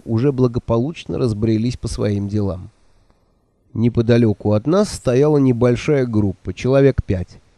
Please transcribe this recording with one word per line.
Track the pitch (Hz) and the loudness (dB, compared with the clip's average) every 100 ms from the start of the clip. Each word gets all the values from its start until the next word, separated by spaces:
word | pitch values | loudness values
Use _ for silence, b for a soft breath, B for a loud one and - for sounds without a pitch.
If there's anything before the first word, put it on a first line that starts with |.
| - | -4
уже | 113 143 | 0 0
благополучно | 127 127 117 - 117 139 170 - 170 | 2 0 0 -2 -2 -2 -6 -8 -4
разбрелись | 127 104 110 110 120 - | -2 0 0 0 -2 -4
по | 110 | -8
своим | - 110 101 101 | -4 -2 -2 -2
делам. | 104 98 87 95 _ _ _ _ _ _ _ _ _ _ 107 | -2 -4 -6 -12 _ _ _ _ _ _ _ _ _ _ -2
Неподалеку | 117 120 113 120 117 101 104 | 0 2 2 4 2 0 0
от | 104 147 | 0 2
нас | 185 214 | 0 0
стояла | - - 123 151 147 | -4 -2 2 2 4
небольшая | 135 117 123 120 - 143 123 | 2 2 2 0 0 0 0
группа, | 107 101 90 101 | 0 -2 -4 -10
человек | - 123 139 139 - | -6 0 4 4 2
пять. | - 92 90 - _ | -2 -6 -6 -14 _